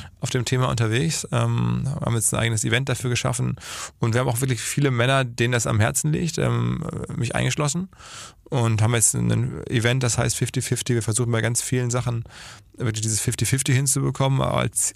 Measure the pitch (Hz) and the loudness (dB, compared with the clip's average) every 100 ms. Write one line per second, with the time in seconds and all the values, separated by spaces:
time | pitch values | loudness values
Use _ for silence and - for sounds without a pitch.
0 | - - - 131 117 131 131 120 113 120 | -18 -8 -4 -2 0 2 2 2 2 2
1 | 160 - - 123 117 117 117 120 127 - | 0 -2 -2 0 2 0 0 0 -2 -2
2 | - 117 - 123 113 113 117 120 135 120 | -2 0 0 0 0 0 0 0 0 -2
3 | 127 120 131 123 127 123 - - - - | -2 -2 -2 -2 -2 -4 -10 -12 -12 -2
4 | 117 117 131 117 135 117 - - 139 120 | 0 2 2 0 0 -2 -2 0 2 2
5 | 123 135 123 120 120 120 131 110 117 - | 2 2 0 0 2 2 2 2 2 2
6 | 156 160 170 - 127 117 120 127 - - | 0 0 -2 0 0 2 0 -2 -4 -6
7 | - - 117 117 127 139 147 170 190 - | -6 -4 -2 0 0 0 -2 -2 -6 -12
8 | - - - - - 135 113 107 110 117 | -18 -16 -18 -18 -4 0 2 4 2 4
9 | - 123 117 113 123 - - 120 120 131 | 2 2 2 2 0 -4 -2 0 2 2
10 | 127 - 120 - 127 127 - 123 - 117 | 0 0 0 0 -2 -2 -2 -2 0 0
11 | 110 107 120 113 113 123 - 127 123 123 | 2 2 4 2 2 0 0 0 0 0
12 | 120 117 - - - - - - 120 107 | 0 -4 -6 -14 -18 -20 -16 -4 -2 0
13 | 110 107 - - 110 135 - 127 139 139 | 0 0 0 -2 0 0 2 2 2 0
14 | 135 135 135 135 131 - 123 - - | 0 0 2 2 2 0 0 0 -2